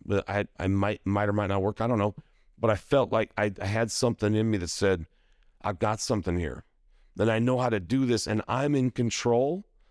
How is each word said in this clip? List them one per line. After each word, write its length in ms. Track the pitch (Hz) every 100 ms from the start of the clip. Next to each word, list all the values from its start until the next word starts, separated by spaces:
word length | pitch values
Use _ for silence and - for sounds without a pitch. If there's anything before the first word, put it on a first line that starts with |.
| -
that 200 | 101 -
I, 180 | 101 - -
I 80 | 95
might, 340 | 98 101 107 98
might 240 | 101 104
or 40 |
might 140 | 104 98
not 140 | 98
work. 180 | 98 104
I 80 | 117
don't 120 | 117
know. 160 | 104 - - _ _ -
But 120 | 113
I 40 | 104
felt 360 | - 139 120
like 200 | 113 107 -
I, 140 | 107 95
I 40 | 95
had 260 | 110 113
something 420 | - 120 - 110
in 160 | 107 113
me 80 | 107
that 120 | 87
said, 360 | - 98 92 78 _ _ _ _ _
"I've 180 | 92 92
got 200 | 107 107
something 380 | - 110 90 87
here. 240 | 80 62 - _ _ _ _ -
And 100 | 110
I 80 | 113
know 200 | 120 127
how 100 | 123
to 100 | 107
do 260 | 85 131 127
this, 220 | 117 -
and 140 | 107 -
I'm 280 | 120 143 143
in 160 | 127
control 720 | - 117 - 120 117 139 180 - _ _